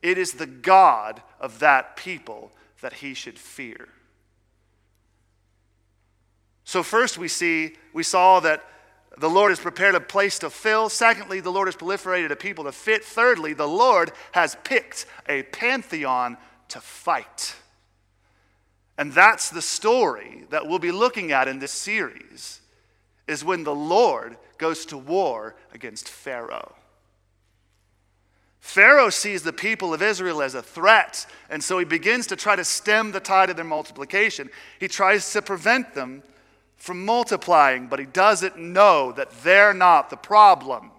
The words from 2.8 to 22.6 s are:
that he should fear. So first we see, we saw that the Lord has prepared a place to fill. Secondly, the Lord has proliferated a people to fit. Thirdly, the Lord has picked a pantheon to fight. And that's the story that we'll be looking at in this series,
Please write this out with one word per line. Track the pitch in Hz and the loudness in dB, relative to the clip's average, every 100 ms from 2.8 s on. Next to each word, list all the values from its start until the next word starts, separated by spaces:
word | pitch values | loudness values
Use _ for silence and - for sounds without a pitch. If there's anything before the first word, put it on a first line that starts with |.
that | 127 | -16
he | - 139 | -14 -16
should | 127 - - | -14 -16 -18
fear. | - - 127 - - _ _ _ _ _ _ _ _ _ _ _ _ _ _ _ _ _ _ _ _ _ _ _ _ _ _ _ | -20 -18 -18 -18 -20 _ _ _ _ _ _ _ _ _ _ _ _ _ _ _ _ _ _ _ _ _ _ _ _ _ _ _
So | - 185 | -6 -6
first | 165 220 247 - | -2 0 0 -4
we | 165 | -8
see, | - 170 160 160 - _ | -4 -2 -2 -6 -12 _
we | 160 | -8
saw | 165 185 185 185 | -2 2 4 4
that | 160 151 - - _ _ _ - | 2 -2 -6 -20 _ _ _ -6
the | 156 | 0
Lord | 180 202 | 4 4
has | 175 | 2
prepared | 175 - 196 | -6 -2 0
a | 180 | 0
place | - 196 202 - | -2 -2 -2 -4
to | 160 | -10
fill. | - 220 220 220 | -6 -2 0 -2
Secondly, | - 226 220 196 190 | 0 0 0 -6 -10
the | 180 | -6
Lord | 185 190 | -4 -4
has | 170 | -6
proliferated | 165 190 185 180 160 | -8 -6 -4 -4 -4
a | 143 | -6
people | 190 170 | -10 -10
to | 143 | -12
fit. | - - 220 | -10 -4 -4
Thirdly, | - - 240 226 156 | -2 0 2 2 -4
the | 151 147 | -6 -4
Lord | 175 254 202 165 - - | 0 4 4 2 -6 -4
has | 180 160 - | 0 0 -2
picked | - 262 - - - - - | -4 -4 -4 -16 -16 -18 -8
a | 143 | -8
pantheon | 131 - 233 269 - 160 139 127 123 117 - _ _ | -8 -6 -4 -4 -6 -8 -4 -4 -4 -8 -20 _ _
to | 127 | -20
fight. | - - - 143 107 - - - _ _ _ _ _ _ _ _ _ _ _ _ _ - | -20 -12 -4 -4 -6 -14 -14 -14 _ _ _ _ _ _ _ _ _ _ _ _ _ -10
And | 147 | -2
that's | 139 202 220 - | 6 6 6 -6
the | 165 | -8
story | - - 214 247 202 113 113 117 - | -8 -4 0 2 0 -4 -14 -20 -8
that | 151 151 | -6 -4
we'll | 180 | -4
be | 170 | -4
looking | 180 240 240 175 | -2 -2 -2 -4
at | 135 135 | -2 -2
in | 135 | -4
this | 139 | -10
series, | - - 214 147 - - - - - | -10 -6 -6 -6 -10 -20 -20 -20 -20